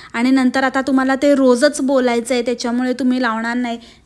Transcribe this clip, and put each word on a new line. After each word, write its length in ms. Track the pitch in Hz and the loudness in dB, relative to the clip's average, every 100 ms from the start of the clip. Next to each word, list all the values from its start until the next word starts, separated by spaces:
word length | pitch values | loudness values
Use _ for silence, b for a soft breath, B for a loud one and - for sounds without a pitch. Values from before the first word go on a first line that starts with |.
| B | B
आणि 180 | 233 247 | -2 0
नंतर 340 | 262 254 269 | 2 2 0
आता 160 | 262 269 | 0 -2
तुम्हाला 340 | 269 262 262 | 0 0 2
ते 200 | 269 285 | 2 2
रोजच 460 | 277 262 240 294 294 | 4 4 4 2 0
बोलायचं 540 | 262 269 254 233 233 | 0 0 2 -2 -2
आहे, 80 | 247 | -2
त्याच्यामुळे 500 | 233 240 247 240 254 | -2 -4 -4 -4 -4
तुम्ही 300 | 247 254 254 | -2 -2 0
लावणार 340 | 247 226 226 240 | -2 -4 -4 -4
नाही. 220 | 240 233 B B | -6 -8 B B